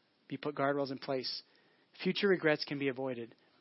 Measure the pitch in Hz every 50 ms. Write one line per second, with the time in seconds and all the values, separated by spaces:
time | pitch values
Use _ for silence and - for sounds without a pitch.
0 | _ _ _ _ _ - 135 135 - 147 147 143 139 139 143 143 139 131 135 127
1 | - - 139 131 117 - - - - _ _ _ _ _ _ _ _ _ - -
2 | - 185 180 - 208 202 185 170 160 156 151 147 - - 151 139 139 139 123 131
3 | 135 131 127 117 117 113 - _ _ _ _ _